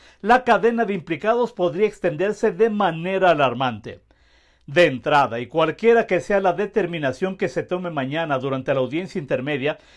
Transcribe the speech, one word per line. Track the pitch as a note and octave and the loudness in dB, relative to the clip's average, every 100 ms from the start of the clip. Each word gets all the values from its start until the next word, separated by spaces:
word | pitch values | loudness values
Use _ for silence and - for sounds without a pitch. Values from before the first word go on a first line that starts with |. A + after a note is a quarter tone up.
| - _ | -18 _
la | G3 B3 B3+ | 2 2 4
cadena | F3+ G#3+ A#3 A3 | 2 2 0 -2
de | |
implicados | G3 D#3+ D#3+ G#3 A#3+ A#3 | -4 -6 -4 0 0 0
podría | - F3+ D#3+ G#3+ | -2 -2 0 -2
extenderse | - F3+ D3+ F#3+ G#3 A3+ | 0 -4 0 -2 0 -2
de | E3+ A3+ | 2 0
manera | G#3 F#3+ E3 F3 F#3+ F#3 | 2 -2 -2 -4 2 4
alarmante. | D#3 C3+ A#2+ C3 A2 A#2 F2 _ _ _ _ _ _ - | 4 2 0 -4 -4 -12 -18 _ _ _ _ _ _ -2
De | C#3 E3+ | 4 4
entrada, | C3 D3+ D3 C3 A2+ | 2 0 2 2 -2
y | A#2+ | -4
cualquiera | D#3+ D#3+ D#3 A3+ A#3 A3 | -2 0 2 4 4 4
que | F3+ | 0
sea | E3+ G3 | 0 0
la | F#3+ | 2
determinación | E3+ G3+ G#3+ F3 E3+ D3+ - F#3 F#3+ | 0 -2 -2 -2 -2 -4 -2 -4 -4
que | F#3+ | -4
se | - | -4
tome | D3 F3+ F3+ | -4 -6 -6
mañana | D3+ C3 D3+ D#3+ C3+ | -6 -4 -4 -2 -2
durante | C3+ C3 C3 | -2 -4 -2
la | C3+ | -2
audiencia | B2+ D3+ F#3 G3 | -2 -4 -6 -8
intermedia, | D3 C3+ C3 C#3+ C#3 D#3 _ | -4 -4 -2 -4 -4 -6 _